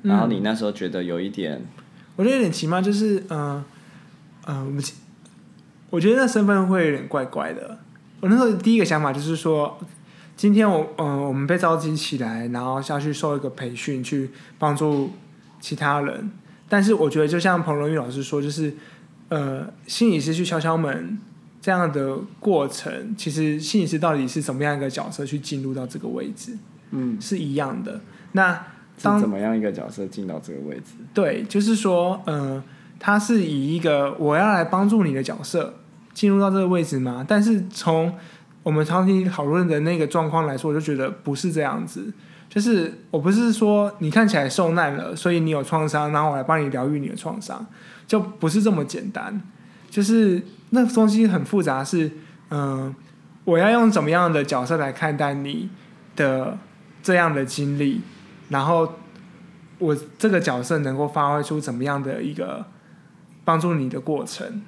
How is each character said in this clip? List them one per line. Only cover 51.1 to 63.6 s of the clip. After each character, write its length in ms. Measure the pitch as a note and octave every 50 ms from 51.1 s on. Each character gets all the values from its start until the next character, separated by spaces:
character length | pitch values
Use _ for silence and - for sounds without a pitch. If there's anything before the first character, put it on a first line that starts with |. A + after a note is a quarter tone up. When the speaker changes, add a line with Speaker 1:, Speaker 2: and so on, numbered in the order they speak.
| G#3 A3 A3+
Speaker 1:
很 180 | G#3 F#3 E3 C#3
复 200 | - - G3+ E3+
杂， 200 | D3 C3 C3 C#3
是， 280 | C#3+ - E3+ D#3+ D3+ D#3 - - - - - - -
呃， 460 | D3+ D3 C#3+ C#3 C3+ C3+ C3+ C3+ C3+ - - - - - - - - - -
我 140 | F#3+ E3+
要 140 | E3+ F3+ G#3+
用 180 | A#3 A#3+ A#3 A3
怎 140 | G#3 F3+ C#3+
么 80 | D3
样 200 | D#3+ F3 F3+ E3+
的 120 | D#3+ D3 C#3+
角 200 | C#3+ D3 B2+ B2+
色 140 | B2 E3
来 140 | D#3+ D3 C3+
看 260 | C3 - E3 D#3 D3
待 160 | C#3 D3+ C#3+ C#3
你 340 | C#3 C#3 C#3 C#3+ D#3+ F3+ F#3+ - - - - - - - - -
的 440 | - D3+ C3+ C3 C3 B2+ - - G3+ - - - - - - - -
这 140 | - G3 F#3
样 180 | F3 E3+ E3 D3+
的 100 | C#3 C3+
经 360 | B2+ - - C#3+ C#3+ C#3+ C#3+
历， 220 | D3 C#3 B2 - - - - - - - - - - -
然 140 | C#3 C3+ C3+
后 340 | D#3 E3+ E3 E3 D#3+ - - - - - - - - - - - - - - - - - -
我 180 | F#3 D#3+ D3 C#3+ - - - -
这 100 | - A3
个 100 | G3 F3
角 220 | E3+ D#3 B2+ B2
色 160 | B2 - E3+
能 180 | D#3 D3 C3 C3
够 120 | C3+ D3
发 280 | C#3+ D3 D#3 D3 C#3+ D3
挥 60 | D3
出 180 | C#3+ - D#3 D3+
怎 140 | D3 C#3+ A#2+
么 100 | A#2+ C3
样 200 | C#3+ C#3+ C#3+ C#3
的 180 | C3+ B2+ A2+
一 140 | - D3 D3+
个 280 | E3 F3 - - - - - - - _ - - - - - - - - - - - -
帮 160 | - E3
助 140 | E3